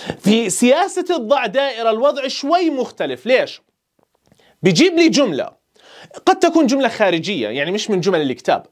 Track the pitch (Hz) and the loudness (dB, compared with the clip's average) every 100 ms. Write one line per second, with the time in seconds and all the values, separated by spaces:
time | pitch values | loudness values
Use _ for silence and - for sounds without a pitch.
0 | - - - 226 220 - 247 285 381 370 | -14 -4 0 2 0 0 2 2 0 -4
1 | 359 339 220 277 240 254 277 226 226 220 | -4 -4 0 0 0 -2 -4 -2 -2 0
2 | 277 277 262 - 277 349 330 269 233 - | 0 0 -6 -6 -2 0 0 -2 -6 -6
3 | 156 123 220 254 147 - _ _ _ _ | -6 -6 0 0 0 -8 _ _ _ _
4 | _ _ _ _ _ _ 175 165 359 339 | _ _ _ _ _ _ 0 4 2 4
5 | 320 208 254 135 87 - _ _ _ - | 2 2 0 -2 -6 -12 _ _ _ -20
6 | - - - 381 359 330 269 269 247 - | -20 -2 0 2 4 4 2 2 -2 0
7 | 202 170 156 185 107 127 151 208 214 190 | 0 0 -4 -4 -4 -4 -4 -4 -2 -2
8 | 170 175 143 127 - 147 - | 0 0 -2 -4 -2 -2 -4